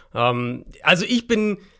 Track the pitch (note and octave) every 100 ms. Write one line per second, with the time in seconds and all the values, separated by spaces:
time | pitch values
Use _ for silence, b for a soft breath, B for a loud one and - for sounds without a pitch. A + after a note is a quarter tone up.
0 | b A2+ A#2+ B2 B2 B2 - - D3+ F3
1 | - A#3+ - A3 G#3+ G3 b